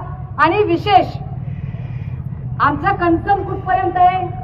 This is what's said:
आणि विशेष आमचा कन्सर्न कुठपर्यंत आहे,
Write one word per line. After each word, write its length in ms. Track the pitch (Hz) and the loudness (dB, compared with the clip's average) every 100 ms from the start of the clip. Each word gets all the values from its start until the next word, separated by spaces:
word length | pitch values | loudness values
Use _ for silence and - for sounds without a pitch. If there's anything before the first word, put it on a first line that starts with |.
| - - - - | 2 -10 -8 0
आणि 260 | 311 403 | 2 4
विशेष 520 | 330 339 415 370 330 - - - - - - - - - - - - - - - | 2 2 6 4 4 -4 -8 -8 -8 -8 -8 -8 -8 -8 -8 -8 -8 -8 -8 0
आमचा 320 | 262 294 359 392 | 2 2 0 0
कन्सर्न 480 | 339 330 403 392 | 2 2 2 0
कुठपर्यंत 540 | 381 381 370 370 359 359 | 0 -4 0 0 2 4
आहे, 280 | 359 370 349 - | 4 4 -2 -6